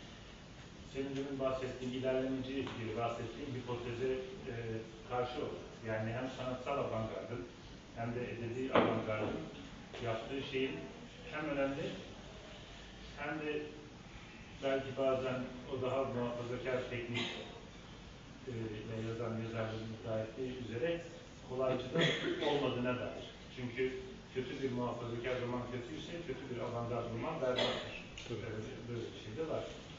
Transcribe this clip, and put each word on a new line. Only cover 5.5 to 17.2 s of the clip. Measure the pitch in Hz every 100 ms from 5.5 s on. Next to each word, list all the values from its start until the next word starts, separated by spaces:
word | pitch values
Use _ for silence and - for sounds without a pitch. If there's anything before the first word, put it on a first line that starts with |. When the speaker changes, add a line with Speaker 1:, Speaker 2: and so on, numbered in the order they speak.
| - - - 113
Speaker 1:
Yani | 110 113
hem | 123 131 -
sanatsal | 127 127 147 135
avantgardın | 113 110 110 - - 117 - - - - - -
hem | 120
de | 120 120
edebi | 117 117 123 131
avantgardın | - 113 113 107 107 - - - - - - - -
yaptığı | 117 110 - 139 127
şeyin | 131 131 - - - - - -
hem | 151 294
önemli | 277 277 269 196 190 - - - - - - - - - - - 143
hem | 147 156
de | 151 147 - - - - - - - - - -
belki | 135 135 - 123
bazen | 135 131 131 123 127 - -
o | 131
daha | 127 131
muhafazakar | 120 120 120 120 117 120 - 127 -
teknik, | 120 117 117